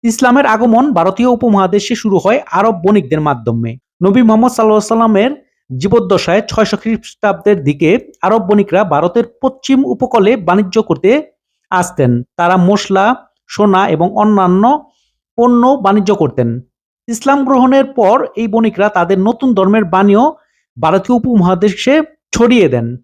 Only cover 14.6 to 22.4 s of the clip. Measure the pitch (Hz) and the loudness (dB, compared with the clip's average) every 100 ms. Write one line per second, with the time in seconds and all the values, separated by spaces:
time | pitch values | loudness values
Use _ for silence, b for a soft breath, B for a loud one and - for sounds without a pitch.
14.6 | 226 294 - _ _ _ _ - 240 240 | 2 0 -6 _ _ _ _ -2 2 2
15.6 | 247 269 196 208 190 202 147 - 120 117 | 2 0 0 0 0 0 0 0 -4 -4
16.6 | - _ _ _ - 233 269 285 262 269 | -12 _ _ _ -12 -6 -2 0 2 2
17.6 | 254 269 269 - 196 240 - - 226 220 | 2 2 0 0 2 2 -2 -6 -4 0
18.6 | 226 214 208 208 170 196 196 233 262 214 | -2 0 -2 0 0 0 0 -2 -2 0
19.6 | 190 220 190 185 202 202 285 311 b b | 2 2 0 2 2 4 2 -2 b b
20.6 | b - 160 190 190 247 254 226 175 185 | b -4 -2 0 0 -2 0 0 2 2
21.6 | 208 185 - 294 311 _ _ - | -2 -2 0 0 -2 _ _ -2